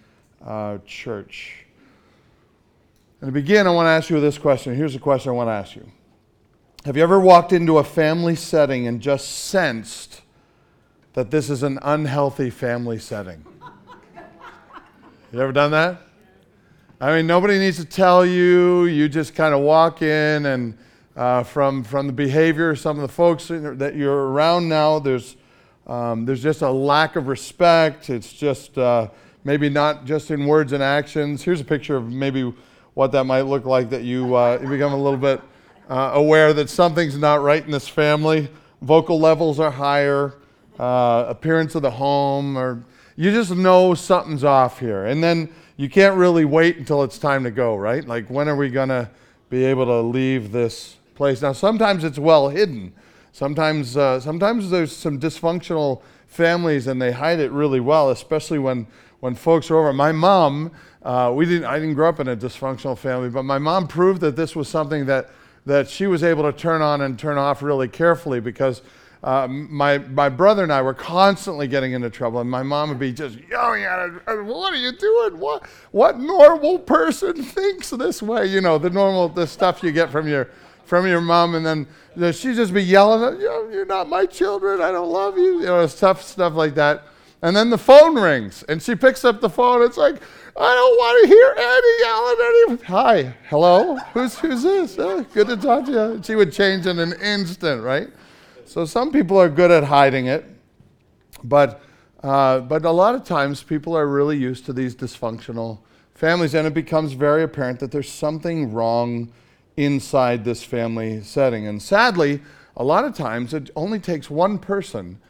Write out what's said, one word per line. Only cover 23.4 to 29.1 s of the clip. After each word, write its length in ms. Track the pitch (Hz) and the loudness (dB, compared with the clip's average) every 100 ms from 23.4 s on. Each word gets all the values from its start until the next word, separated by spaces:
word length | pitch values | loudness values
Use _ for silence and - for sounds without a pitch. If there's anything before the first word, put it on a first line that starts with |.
| - | -4
that 480 | 170 151 127 139 156 | -10 -8 -6 -6 -4
you're 340 | 139 139 135 | -2 0 -2
around 360 | 139 160 175 165 | 0 0 0 0
now, 320 | 156 151 156 | 0 0 0
there's, 380 | 139 127 - - _ _ _ _ - | -2 -4 -6 -20 _ _ _ _ -12
um, 380 | 120 117 113 | -8 -6 -6
there's 180 | 117 131 | -4 -4
just 200 | 143 151 | -4 -2
a 80 | 143 | -2
lack 460 | 135 139 147 156 165 | -2 0 2 2 -2
of 120 | 131 | -6
respect. 800 | 127 - - 175 165 160 139 - | -8 -10 0 4 4 2 -2 -8
It's 240 | 123 - | -10 -10
just, 460 | - 147 131 - - | -6 -4 -4 -8 -2
uh, 300 | 123 120 107 | 0 0 -2